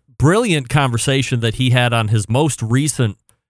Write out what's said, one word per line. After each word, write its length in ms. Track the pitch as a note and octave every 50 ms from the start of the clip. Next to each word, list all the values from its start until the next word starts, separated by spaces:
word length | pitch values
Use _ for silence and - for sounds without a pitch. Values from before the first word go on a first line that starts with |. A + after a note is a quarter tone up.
| _ _ C3 -
brilliant 500 | B2 D#3 F#3 A3 B3+ A3 E3 D3 B2+ A#2+
conversation 720 | - D#3 C#3 B2+ A#2 A2 - D3 C3+ C3+ C3 - C3 A#2
that 140 | A2+ A2+ G#2+
he 160 | - C3 B2+
had 240 | B2 B2+ B2 A#2+ A#2
on 140 | A#2 A2 G2+
his 200 | A2+ A2 G2 -
most 320 | A2 C3 D#3+ D3+ - -
recent 560 | A#2 A2 A#2+ C3 D3+ D3+ - - B2+ G#2 F#2+ - _ _ _ _ _